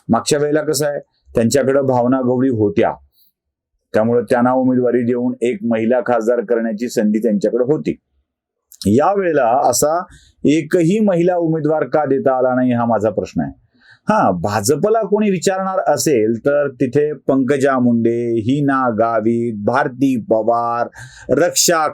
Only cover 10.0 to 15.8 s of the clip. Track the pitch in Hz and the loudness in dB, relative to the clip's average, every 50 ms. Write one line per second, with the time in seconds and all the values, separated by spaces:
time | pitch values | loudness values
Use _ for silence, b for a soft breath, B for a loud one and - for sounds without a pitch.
10 | 180 b b b b b b b - 135 147 165 160 156 - 180 165 160 196 226 | -4 b b b b b b b 0 0 2 2 0 0 0 2 2 2 2 2
11 | 220 202 180 170 170 180 180 175 170 160 160 160 143 147 156 156 147 123 - 156 | 2 2 2 2 2 2 0 0 0 0 -2 -2 0 -2 0 0 -2 -2 0 -2
12 | 151 139 139 135 135 135 131 127 127 127 127 127 127 127 120 120 120 117 113 107 | 0 0 0 0 2 0 0 2 0 0 0 0 0 0 0 0 0 0 0 0
13 | 104 110 98 104 92 - - - 73 69 - - _ b b b b b b b | 0 0 -2 -2 -6 -4 -6 -6 -6 -6 -10 -14 _ b b b b b b b
14 | b - 214 214 151 104 92 87 82 104 104 110 104 110 151 147 170 214 220 226 | b -2 0 2 2 2 0 0 -2 -2 -2 -2 0 0 0 0 0 0 0 0
15 | 214 180 202 208 214 208 190 170 - 196 190 190 190 190 185 190 | 0 0 -2 0 0 0 -2 0 0 -2 -2 0 -4 -4 -4 -2